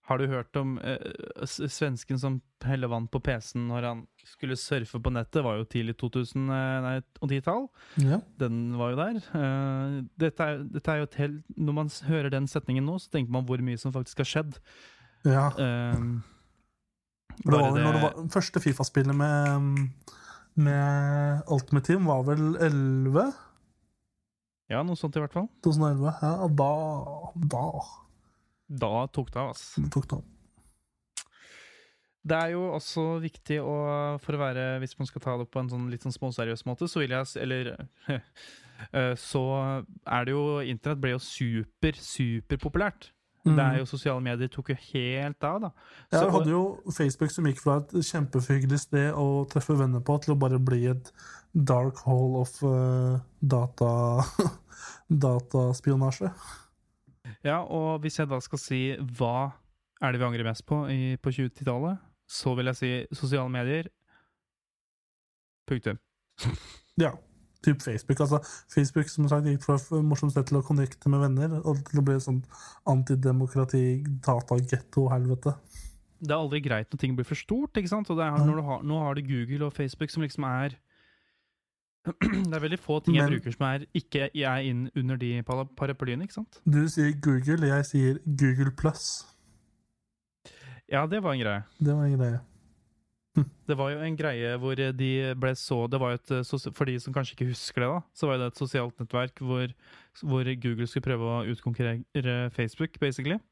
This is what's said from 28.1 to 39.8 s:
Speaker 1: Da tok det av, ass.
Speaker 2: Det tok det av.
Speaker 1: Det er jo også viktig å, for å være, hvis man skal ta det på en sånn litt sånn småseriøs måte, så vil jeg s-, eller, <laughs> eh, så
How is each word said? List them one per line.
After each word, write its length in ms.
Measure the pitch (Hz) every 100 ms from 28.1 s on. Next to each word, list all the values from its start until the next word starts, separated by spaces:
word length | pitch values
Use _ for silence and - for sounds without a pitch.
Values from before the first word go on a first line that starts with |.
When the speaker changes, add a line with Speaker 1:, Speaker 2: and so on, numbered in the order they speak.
| _ _ _ _ _ _
Speaker 1:
Da 180 | 139 117 110 135
tok 160 | - 127
det 60 | 120
av, 140 | 131
ass. 220 | - - -
Speaker 2:
Det 140 | 143
tok 140 | 143 -
det 80 | 139
av. 60 | - - _ _ _ _ _ _ _ - - _ - - - - _ _ _ _
Speaker 1:
Det 120 | 156 160
er 140 | 165
jo 60 | 175 185
også 320 | 156 - 165 160 165
viktig 400 | 160 - - 151
å, 120 | 139 147 147 147 147 143
for 140 | - 147
å 40 |
være, 260 | 139 127 131 131
hvis 160 | 131 -
man 120 | 135
skal 140 | 127
ta 100 | 135 123
det 120 | 120
på 80 | 131
en 80 | 127
sånn 200 | 123 123
litt 140 | 120 135
sånn 80 |
småseriøs 480 | - 131 120 117 113
måte, 220 | 127 123 170
så 140 | 165
vil 80 | 135
jeg 140 | 127 135
s-, 100 | -
eller, 360 | 135 127 123 - 135 _ -
<laughs> 60 |
eh, 1040 | 131 - - - - - - 110 139 127 120
så 260 | - 139 131 135 135 135